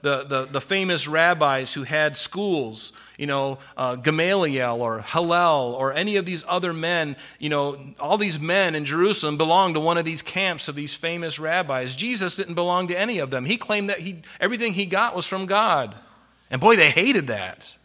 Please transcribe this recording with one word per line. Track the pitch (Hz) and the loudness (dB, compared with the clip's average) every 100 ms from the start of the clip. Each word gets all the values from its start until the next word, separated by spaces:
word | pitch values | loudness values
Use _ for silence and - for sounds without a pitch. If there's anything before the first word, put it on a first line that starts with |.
the, | 143 135 | 0 -2
the, | 139 135 131 | -2 -4 -2
the | 139 | -6
famous | - 196 185 165 147 | -2 0 2 0 0
rabbis | 156 170 170 147 135 131 | 4 4 4 4 2 -2
who | 143 | -6
had | 127 156 151 139 | -2 0 0 0
schools, | - 185 202 165 117 110 - - - - | -6 -2 0 0 -2 -8 -12 -14 -20 -10
you | 143 | -4
know, | 139 139 135 - - | -2 -2 -6 -12 -4
uh, | 127 127 | -4 0
Gamaliel | 139 156 175 196 165 135 123 117 | 0 2 2 4 2 0 0 0
or | 120 113 | -2 -4
Hillel | 104 165 170 175 175 151 123 | -2 -2 2 4 4 4 0
or | 123 135 | -2 -2
any | 143 202 202 | 0 0 0
of | |
these | 180 170 - | -2 -6 -2
other | 180 180 | -2 -2
men. | 165 165 175 151 135 - - | -2 0 0 -2 -6 -16 -8
You | 147 | -2
know, | 147 143 139 135 - | 0 -2 -4 -14 -10
all | 147 202 | -2 0
these | 208 156 | 0 -2
men | 160 190 185 | 0 0 2
in | 156 143 | -2 -2
Jerusalem | 160 190 202 151 147 | 2 2 2 0 0
belonged | 160 175 185 | 4 4 4
to | 156 | 2
one | 160 170 | 2 0
of | 160 | -2
these | 160 | -4
camps | - 185 190 160 - | -4 -2 -2 -2 -6
of | |
these | 143 147 | -6 -8
famous | - 165 170 165 147 | -6 -6 -4 -6 -4
rabbis. | 156 175 156 131 127 | -2 -2 0 -4 -4
Jesus | 131 220 240 185 - | -4 -4 -2 -2 -4
didn't | 180 | -4
belong | 170 175 180 180 | -2 0 0 0
to | 180 | -2
any | 214 208 | -2 -2
of | 135 | -2
them. | 131 | -4
He | 139 226 | -2 -4
claimed | - 208 202 | -2 -2 -2
that | 180 | -4
he, | 170 170 - - | -6 -12 -18 -4
everything | 185 233 233 | -2 0 -2
he | 185 190 | -2 0
got | 190 233 | 0 0
was | 180 - | -2 -4
from | 190 | -4
God. | 185 202 220 151 113 104 - _ _ _ _ | 0 2 4 2 0 -8 -20 _ _ _ _
And | 127 | 4
boy, | 190 220 | 6 8
they | 151 | 6
hated | 143 226 233 135 | 6 4 2 0
that. | 107 92 - - - | -4 -6 -12 -20 -20